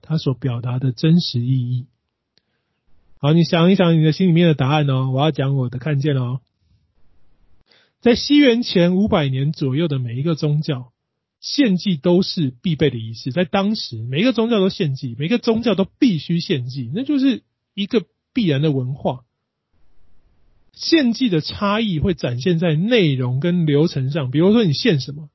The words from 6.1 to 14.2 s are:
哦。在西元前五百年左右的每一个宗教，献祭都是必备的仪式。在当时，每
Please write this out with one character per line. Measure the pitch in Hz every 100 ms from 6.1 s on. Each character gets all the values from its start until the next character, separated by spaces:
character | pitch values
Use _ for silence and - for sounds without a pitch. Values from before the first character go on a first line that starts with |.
| 135
哦。 | 123 131 - _ _ _ _ _ - _ - _ _ - _ _ _ _
在 | 233
西 | 240 - 294
元 | 285 233
前 | 240 190 170 185
五 | 208
百 | 190 139
年 | 131 143
左 | 156 135 135
右 | 170
的 | 139
每 | 120 120
一 |
个 | 160 160
宗 | 156 147
教， | 156 127 127 _ _ _ _ _
献 | - - 262 180
祭 | 208 160
都 | 175 175
是 | 190 - 139 -
必 | 185 151
备 | 151
的 | 117
仪 | 113 110
式。 | 135
在 | 127
当 | 185 196 196 220
时， | - 113
每 | 117 139